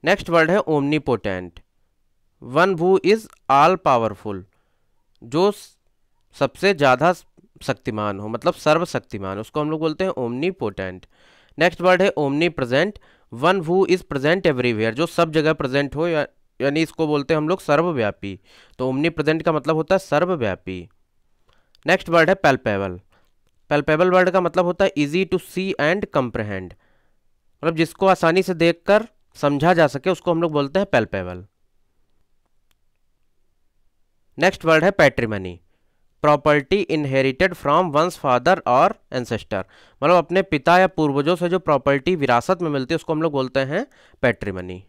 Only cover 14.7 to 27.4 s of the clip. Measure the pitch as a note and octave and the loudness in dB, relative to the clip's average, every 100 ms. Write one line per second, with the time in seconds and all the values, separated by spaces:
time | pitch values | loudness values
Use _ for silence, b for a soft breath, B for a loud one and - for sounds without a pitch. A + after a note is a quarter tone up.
14.7 | A2 A2+ A2+ E3 - E3 D#3 D3+ D#3 C#3+ | 0 -2 -2 -4 -2 0 0 0 0 -2
15.7 | C3+ C#3+ C3+ E3+ D#3+ C#3+ _ _ _ C3+ | -2 -2 -4 -2 -2 -4 _ _ _ -2
16.7 | D3 D#3+ - D#3+ D3 C3+ D#3+ D3+ F#3 - | 0 -2 -2 -2 -2 0 -2 0 -4 0
17.7 | D3 F3 D3+ G#2+ G2 G2+ F#2 b b b | 0 2 0 -2 -4 -12 -14 b b b
18.7 | b B2+ C3 D#3+ E3 D3 D#3+ D#3+ D#3 C3+ | b -4 -2 -2 -2 -2 0 0 -2 -2
19.7 | D#3+ D#3 F#3+ - D3 F3 F3 A2 F2+ - | -4 0 -2 0 0 0 -2 -2 -4 -8
20.7 | F#2 E2+ _ _ _ _ _ _ _ _ | -12 -12 _ _ _ _ _ _ _ _
21.7 | _ - F#3 - E3 D#3+ G3 D#3 C3 - | _ -2 -2 2 2 4 2 2 2 0
22.7 | G2+ G2 F2+ _ _ _ _ _ _ _ | -2 -4 -8 _ _ _ _ _ _ _
23.7 | D3 C#3+ D#3 F#3 F#3 F#3 F#3 F3+ F#3 F3 | -2 0 2 4 4 4 2 0 0 -2
24.7 | F3 G3 - C#3+ E3 F#3+ F#3+ - - F#3+ | 0 -2 0 -2 0 -2 -4 -4 -6 -6
25.7 | F#3+ D3 F#3+ G3 D3 B2+ A2 G#2+ G2 F#2 | -2 -2 -2 -2 -2 -2 -4 -8 -8 -12
26.7 | - _ _ _ _ _ _ | -18 _ _ _ _ _ _